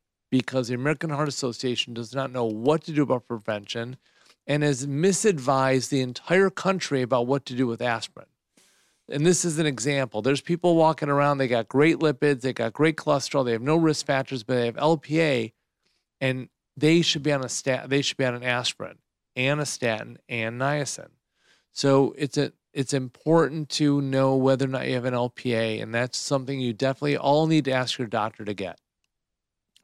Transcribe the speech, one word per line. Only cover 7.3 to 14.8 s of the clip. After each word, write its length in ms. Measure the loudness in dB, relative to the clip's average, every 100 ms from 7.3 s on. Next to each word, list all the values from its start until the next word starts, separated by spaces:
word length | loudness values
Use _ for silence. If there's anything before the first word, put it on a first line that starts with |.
| -2 -2
to 60 |
do 140 | -2 -2
with 140 | 0
aspirin. 460 | -2 -2 -6 -16 -20 _ _ _ _ _ _ _ -8
And 160 | 0 2
this 180 | 2
is 160 | 0 0
an 60 | -2
example. 560 | -2 -2 0 -2 -2
There's 180 | 0 0
people 380 | -2 0 4 4
walking 320 | 4 2 0
around, 300 | 2 2 2
they 100 | 2
got 180 | 0 0
great 320 | 4 4 4
lipids, 400 | 0 2 0 0
they 140 | -2
got 180 | -4 -4
great 240 | 0 0 0
cholesterol, 480 | 0 0 0 -2
they 80 | 0
have 100 | 0
no 140 | 0 2
risk 300 | 2 2 0
factors, 380 | -2 -2 -6
but 120 | -2 0
they 100 | 0
have 100 |
L 180 | 0